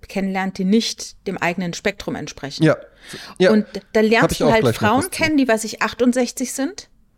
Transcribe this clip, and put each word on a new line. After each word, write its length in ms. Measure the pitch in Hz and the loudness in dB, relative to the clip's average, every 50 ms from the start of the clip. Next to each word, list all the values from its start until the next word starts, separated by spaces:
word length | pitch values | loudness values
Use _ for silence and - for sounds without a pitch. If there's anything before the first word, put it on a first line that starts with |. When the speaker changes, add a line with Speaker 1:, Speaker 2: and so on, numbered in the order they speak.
| - - | -20 -8
Speaker 1:
kennenlernt, 500 | - 196 196 190 190 190 190 190 185 - | -6 -4 -4 -2 -2 -4 -4 -4 -4 -2
die 60 | 185 | 2
nicht 600 | 185 208 233 - - - - - - - - _ | 4 4 4 2 0 -6 -10 -14 -16 -16 -10 _
dem 120 | 202 185 - | -8 -6 -2
eigenen 340 | 135 170 175 185 180 170 | -2 -2 -2 -2 -4 -6
Spektrum 420 | 170 - - 208 202 - - 170 135 | -6 -4 -4 -4 -4 -4 -8 -8 -8
entsprechen. 500 | 85 151 147 - - - 139 - - 156 | -8 -10 -12 -12 -12 -12 -12 -2 2 2
Speaker 2:
Ja. 120 | 156 - - - - _ _ - - - - - - - - | 2 2 0 -4 -14 _ _ -20 -18 -18 -16 -16 -18 -2 2
Ja. 120 | 185 185 | 4 4
Speaker 1:
Und 140 | 220 214 208 - - 196 - _ - | 4 4 2 0 -8 -12 -12 _ 2
da 60 | 220 | 2
lernst 220 | 220 214 226 226 | 4 4 4 4
Speaker 2:
Hab 100 | 226 160 | 4 2
ich 60 | - - | 0 0
Speaker 1:
du 80 | 170 | 2
Speaker 2:
auch 60 | - | 4
Speaker 1:
halt 80 | 226 220 | 4 4
Speaker 2:
gleich 200 | 202 120 - - | 4 2 0 2
noch 80 | 220 208 | 0 2
Speaker 1:
Frauen 100 | 233 269 | 2 2
Speaker 2:
was 60 | 349 | 0
zu. 40 | 381 | -2
Speaker 1:
kennen, 280 | - - 320 311 311 277 | -4 -2 -2 2 2 2
die, 100 | 262 240 | 4 2
weiß 160 | 220 220 - | 2 0 -2
ich, 160 | 214 - - | -6 -4 -4
achtundsechzig 720 | 185 220 - - 247 247 233 254 247 - - - 254 - | -4 -4 -2 0 0 2 2 2 -2 -2 -4 -8 -8 -6
sind, 380 | - - 262 330 415 - - _ _ _ _ _ _ | -4 -6 -6 -6 -6 -12 -18 _ _ _ _ _ _